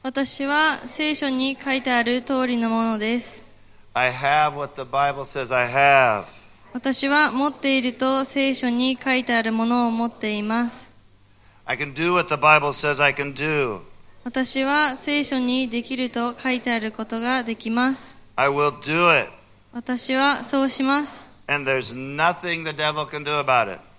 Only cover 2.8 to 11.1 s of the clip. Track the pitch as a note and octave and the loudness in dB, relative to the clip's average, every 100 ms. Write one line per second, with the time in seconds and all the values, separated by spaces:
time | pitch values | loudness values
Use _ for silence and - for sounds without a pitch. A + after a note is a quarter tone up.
2.8 | A3+ A3 G#3+ A#3+ - - - - - - | -2 -2 -2 -2 -6 -16 -20 -20 -20 -20
3.8 | - A#2+ B2+ B2 C#3 D3+ D3+ C#3+ C#3 - | -8 -2 -2 0 0 2 2 -2 -10 -10
4.8 | B2+ C#3 C#3+ C#3 C3 C#3+ B2 B2+ A#2+ C3 | -4 0 0 -2 -8 -6 -2 0 2 4
5.8 | C#3 C#3 B2 G#2 F2+ - - - - B3 | 6 8 6 2 -4 -16 -20 -20 -14 -6
6.8 | C4+ C4 C#4 D4 D4+ A#3+ D4 C#4 C#4 C4+ | -2 0 2 4 2 2 -2 0 0 2
7.8 | B3 A#3+ C4 C4+ C4+ C#4+ C4+ C4 B3 A#3+ | 0 -2 0 0 -2 -2 0 0 -2 0
8.8 | B3+ B3+ C#4 B3+ B3+ A#3 A3 A3 A#3 B3 | 0 -2 0 0 2 0 0 0 2 2
9.8 | A#3+ A3+ A#3 A#3 G#3+ G#3 G#3 A3+ A#3+ - | 2 0 -4 -4 -6 -4 -2 -2 -2 -6
10.8 | - - _ | -18 -20 _